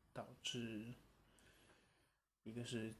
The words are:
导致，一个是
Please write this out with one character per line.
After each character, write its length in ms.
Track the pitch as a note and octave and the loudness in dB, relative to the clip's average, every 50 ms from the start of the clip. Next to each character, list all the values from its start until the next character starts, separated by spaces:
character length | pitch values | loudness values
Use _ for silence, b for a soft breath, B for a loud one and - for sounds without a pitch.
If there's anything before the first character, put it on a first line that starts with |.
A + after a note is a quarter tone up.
| - - - | -16 -8 -4
导 220 | B2+ A2 A#2+ B2+ - - | -4 -4 -4 -4 -2 0
致， 500 | - - B2 A#2 A2+ A2+ G#2 A2 A#2 C3 - - - - - - B B B B B B B B B B B B B B B B B B B B _ _ _ - | 2 2 4 2 2 2 0 -2 -2 -4 -8 -10 -18 -20 -20 -20 B B B B B B B B B B B B B B B B B B B B _ _ _ -6
一 100 | A2 A2 | -2 0
个 100 | A#2+ A#2+ | 0 2
是 300 | A#2+ B2 A2+ A2 A2 A2 | 2 4 4 4 2 0